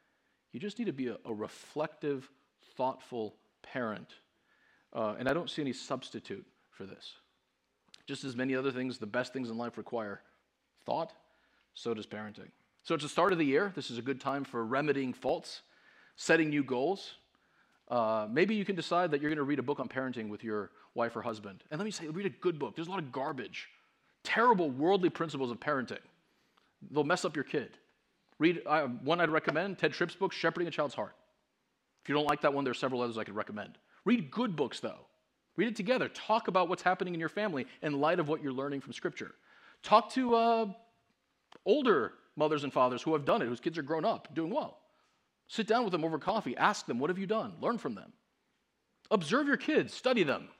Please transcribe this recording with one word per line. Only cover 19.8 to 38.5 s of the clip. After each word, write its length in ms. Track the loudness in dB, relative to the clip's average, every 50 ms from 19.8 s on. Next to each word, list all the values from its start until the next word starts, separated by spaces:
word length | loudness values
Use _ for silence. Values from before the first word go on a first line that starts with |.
on 80 | -4 -4
parenting 400 | -4 -4 -4 -4 -4 -6 -6 -6
with 160 | -8 -8 -6
your 260 | -4 -4 -4 -4 -6 -12 -20 -20 _ _
wife 220 | -2 -2 -2 -2
or 60 | -4 -6
husband. 420 | -6 -6 -8 -10 -14 -14 -16 -14 _
And 100 | -8 -6
let 40 | -6
me 40 | -6
say, 160 | -6 -8 -8
read 200 | -8 -6 -4 -4
a 40 | -4
good 280 | -6 -2 -2 -2 -2 0
book. 180 | -4 -6 -6
There's 100 | -8 -8
a 40 | -6
lot 100 | -6 -6
of 100 | -6 -6
garbage, 580 | -4 -4 -4 -4 -4 -6 -8 -10 -10 -12 -14 -14 -18 _ _ _ _ _ _ _ _ _ _
terrible 480 | -2 2 4 6 6 6 6 4 2
worldly 400 | 2 2 4 4 4 6 4 2
principles 400 | 2 2 -4 -4 -2 -2 -2 -2
of 80 | -4 -4
parenting. 400 | -2 0 0 0 0 -2 -6 -10 -10 -16 _ _ _ _ _ _ _ _ _ _ _ _ _ _ -18 -4
They'll 140 | 0 0 2
mess 200 | 2 2 2 0
up 100 | -2 -2
your 100 | -2 -4
kid. 260 | -2 -2 -2 -4 -4 -10 -20 _ _ _ _ _ _ _ _ _ _ _ _
Read, 240 | 4 4 4 4 0 2
I, 140 | 2 2 2
one 380 | 0 -2 -4 0 0 2 4
I'd 100 | 4 4
recommend, 480 | 4 2 2 2 0 0 0 -2 -2 0
Ted 140 | 0 0 2
Tripp's 220 | 2 -2 -2 -2
book, 180 | -2 -4 -2 -2
Shepherding 360 | 0 0 0 0 0 -4 -4
a 20 |
Child's 240 | -2 -2 -2 -2 -2
Heart. 220 | -4 -6 -6 -8 _ _ _ _ _ _ _ _ _ _ _ _ _ _ _ _ _ _
If 60 | 0
you 60 | 2
don't 120 | 2 4
like 160 | 2 2 4 2
that 100 | 2 2
one, 120 | 4 0
there 80 | 0 0
are 20 |
several 260 | 0 -2 0 0 0
others 180 | 0 -2 -2 -4
I 60 | -6
could 100 | -6 -6
recommend. 440 | -6 -6 -6 -6 -8 -10 -10 -12 -20 _ _ _ -4 _
Read 260 | 4 4 4 2 -2
good 240 | -4 -2 -2 -2 0
books, 260 | 0 -2 -2 -2 -6
though. 260 | -8 -8 -8 -8 -16 -20 _ _ _ _ _ _ _ _ _
Read 120 | -2 0 0
it 80 | 0
together. 320 | -2 0 0 2 2 2 -2
Talk 400 | -4 -8 0 2 2 2 2 2
about 200 | 4 4 4 4
what's 140 | 0 0 2
happening 320 | 0 2 2 0 -4 -2
in 60 | -2
your 100 | -4 -4
family 360 | -2 -2 -2 -2 -2 -4 -4 -6 -10 -6
in 200 | -4 -2 0 2
light 200 | 4 4 4 4
of 80 | 2 0
what 140 | 0 -2 -2
you're 100 | -4